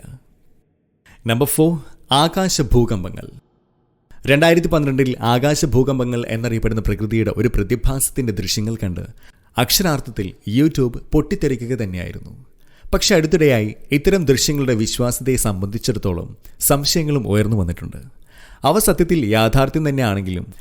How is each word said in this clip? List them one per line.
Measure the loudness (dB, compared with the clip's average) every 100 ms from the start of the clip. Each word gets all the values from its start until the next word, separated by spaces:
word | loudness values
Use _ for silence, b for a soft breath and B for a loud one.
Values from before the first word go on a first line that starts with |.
| -16 -20 _ _ _ _ _ _ _ _ b b
നമ്പർ | -4 0 0
ഫോർ, | 2 2 2 B -20 -2
ആകാശഭൂകമ്പങ്ങൾ. | 2 2 0 -2 0 2 4 4 0 -6 -12 -16 -20 _ _ _ _ _ _ _ b
രണ്ടായിരത്തി | 0 4 6 4 4
പന്ത്രണ്ടിൽ | 2 2 2 0 0 0
ആകാശഭൂകമ്പങ്ങൾ | 2 2 0 2 2 2 0 -2 -4 -4
എന്നറിയപ്പെടുന്ന | -4 -4 -2 -2 -2
പ്രകൃതിയുടെ | -2 -2 -2 0 0 0
ഒരു | 0
പ്രതിഭാസത്തിൻ്റെ | 0 0 0 0 0 -2 -2 -4
ദൃശ്യങ്ങൾ | -4 -4 -4 -4 -4
കണ്ട് | -6 -6 -10 -14 b b b -4
അക്ഷരാർത്ഥത്തിൽ | 0 0 0 -2 -4 -8 -8 -8 -2
YouTube | 2 2 2 -2 -4 -2
പൊട്ടിത്തെറിക്കുക | 0 0 -2 -2 -4 -4
തന്നെയായിരുന്നു. | -6 -6 -6 -8 -10 -16 -18 -20 -20 b b
പക്ഷെ | b -2 2
അടുത്തിടെയായി | 2 4 4 4 4 0 -6 -2
ഇത്തരം | 0 2 2
ദൃശ്യങ്ങളുടെ | 4 2 2 0 0
വിശ്വാസ്യതയെ | 0 0 0 -2 -2 -2 0
സംബന്ധിച്ചിടത്തോളം | 0 -2 -4 -4 -4 -2 -2 -4 -6 -14 b b
സംശയങ്ങളും | 0 2 2 -2 0 0 0
ഉയർന്നു | 0 2 0
വന്നിട്ടുണ്ട്. | -2 -4 -10 -14 -18 -20 b b b b
അവ | 0 2
സത്യത്തിൽ | 2 2 2 2 2
യാഥാർത്ഥ്യം | 2 4 4 2 0
തന്നെയാണെങ്കിലും | -2 0 0 -2 -4 -6 -8 b